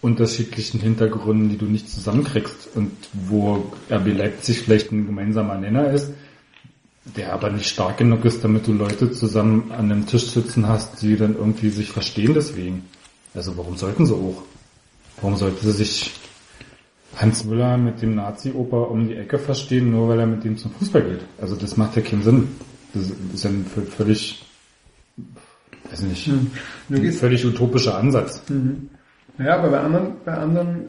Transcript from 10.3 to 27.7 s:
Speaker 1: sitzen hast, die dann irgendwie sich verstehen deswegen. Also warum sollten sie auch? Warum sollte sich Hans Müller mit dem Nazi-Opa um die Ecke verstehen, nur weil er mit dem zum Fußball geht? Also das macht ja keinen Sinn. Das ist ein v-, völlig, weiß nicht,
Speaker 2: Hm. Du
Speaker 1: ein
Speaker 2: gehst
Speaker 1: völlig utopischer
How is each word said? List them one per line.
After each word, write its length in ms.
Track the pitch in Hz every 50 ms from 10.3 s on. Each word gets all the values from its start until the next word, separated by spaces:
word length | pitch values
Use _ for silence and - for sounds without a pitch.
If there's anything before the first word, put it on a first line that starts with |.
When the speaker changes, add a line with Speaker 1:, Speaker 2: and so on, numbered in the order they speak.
Speaker 1:
sitzen 360 | - 120 113 - - 120 110 104
hast, 360 | 113 104 - - - - -
die 140 | 107 107 104
dann 180 | 110 104 107
irgendwie 340 | - 104 107 110 - 110 107
sich 220 | 101 104 107 -
verstehen 420 | - 107 98 - - - 104 117 160
deswegen. 520 | 156 143 - - 95 90 90 90 92 92 - - _ _ - _ _ _ - _
Also 200 | 87 85 90 90 90
warum 200 | 87 87 90 -
sollten 300 | - 95 107 - 165 131
sie 80 | 107
auch? 260 | 92 95 92 92 - - - - - - _ _ _ _ _ _ _ _ - - -
Warum 180 | - 98 101
sollte 340 | 95 98 95 95 - - 107
sich 460 | 104 98 107 107 - - - - - - - - - - - _ - - - - - _ _ _ _ _ _ _ -
Hans 300 | - - 110 110 117 113
Müller 320 | 107 110 117 123 123 123 123
mit 240 | 123 117 113 -
dem 140 | - 113 110
Nazi-Opa 640 | 107 101 101 107 - - 135 127 127 123 120 - 120
um 300 | 120 117 117 110 113 110
die 80 | 113
Ecke 220 | 107 101 - - -
verstehen, 540 | - - 139 - - - 127 127 123 120
nur 180 | 113 113 113 113
weil 100 | 117 113
er 60 | 117
mit 180 | 113 113 107 -
dem 140 | 113 110 110
zum 140 | - 107
Fußball 320 | - - 190 202 - 156 92
geht? 160 | 92 90 - - - - -
Also 160 | 104 92 98
das 220 | 95 98 98 - -
macht 180 | 110 107 -
ja 60 | 117
keinen 220 | 107 - - 101 101
Sinn. 240 | 110 120 135 123 - - - - - - - - - -
Das 80 | 104 95 92 92 90 95 92 92
ist 100 | 98 -
ein 220 | 104 101 101 95 92
v-, 100 | - 110
völlig, 640 | 101 101 - - 104 104 107 107 - - - - - - - _ _ _ _ _ _ - _ _ _ _ _ - - - - - - - _ _ _ _ - - - -
weiß 100 | - 82
nicht, 240 | 95 98 92 - -
Speaker 2:
Hm. 220 | 156 139 135 127 120 - - - - - - - -
Du 60 | 139
Speaker 1:
ein 60 | 135 -
Speaker 2:
gehst 160 | 175 165 -
Speaker 1:
völlig 260 | 131 123 127 120 123
utopischer 540 | 123 110 - 123 117